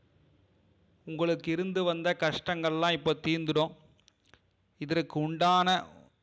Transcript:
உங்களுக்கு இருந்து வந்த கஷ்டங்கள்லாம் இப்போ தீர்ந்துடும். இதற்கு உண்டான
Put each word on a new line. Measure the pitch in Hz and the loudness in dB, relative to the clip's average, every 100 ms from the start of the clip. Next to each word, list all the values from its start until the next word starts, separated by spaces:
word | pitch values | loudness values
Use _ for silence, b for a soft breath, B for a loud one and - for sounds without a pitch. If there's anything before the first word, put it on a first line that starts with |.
| _ _ _ _ _ _ _ _ _ _ - | _ _ _ _ _ _ _ _ _ _ -12
உங்களுக்கு | 156 170 165 165 | -2 0 0 0
இருந்து | 165 190 190 | -2 -2 0
வந்த | 175 165 175 175 | 0 0 -2 0
கஷ்டங்கள்லாம் | 156 143 - 175 160 160 170 160 | 0 -2 -4 -2 0 2 0 2
இப்போ | 156 151 | 0 -2
தீர்ந்துடும். | 156 165 156 151 160 - - _ _ _ _ - _ _ _ _ | -2 -2 0 0 0 -4 -20 _ _ _ _ -20 _ _ _ _
இதற்கு | 147 165 147 151 | -2 -2 -2 -4
உண்டான | 156 160 175 180 180 180 80 78 67 _ | -4 2 4 4 4 0 -2 -18 -20 _